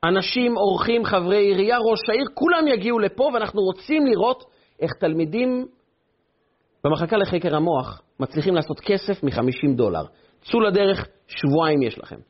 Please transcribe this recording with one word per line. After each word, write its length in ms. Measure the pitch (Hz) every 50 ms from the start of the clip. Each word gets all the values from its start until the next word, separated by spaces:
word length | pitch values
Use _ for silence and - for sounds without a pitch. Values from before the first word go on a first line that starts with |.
| -
אנשים, 520 | 165 180 190 185 - - 247 247 240 240
אורחים, 480 | 220 202 202 190 - - - 233 233 226
חברי 320 | - 202 190 175 175 190
עירייה, 420 | 208 202 202 196 185 196 214 240 247
ראש 220 | 233 226 226 208 - -
העיר, 160 | 214 233 277 - -
כולם 340 | - 254 330 359 330 320 302
יגיעו 300 | 262 220 180 226 240 226
לפה, 320 | 208 196 - - 254 294 269
ואנחנו 260 | 233 214 196 - 202
רוצים 460 | 202 185 180 185 - - 302 311 294
לראות 380 | 269 226 185 185 240 254 - - - _ _ _ _ _ _
איך 120 | - 160 - -
תלמידים 680 | - 160 160 160 165 156 151 226 247 254 254 254 254 262 _ _ _ _ _ _ _ _ _ _ _ _ _ _ _ _ _ _ _ _ _ _ _
במחלקה 320 | 143 156 143 165 160 226
לחקר 400 | 214 202 190 - 175 165 180 147
המוח 460 | 151 156 170 165 135 127 - - - _ _ _ _
מצליחים 340 | 135 - - 156 143 185 185
לעשות 260 | 170 151 - 151 -
כסף 420 | - - 202 190 - - 196 - -
מחמישים 540 | 139 - 117 117 127 127 - - 143 135
דולר. 260 | 120 123 104 87 82 78 - _ _ _ _ _ _
צאו 200 | _ - - 233
לדרך, 480 | 226 208 185 202 202 196 196 - - - _ _ _
שבועיים 560 | _ - - - 143 139 156 165 160 156 143 131
יש 160 | 113 - -
לכם. 180 | - - - - - _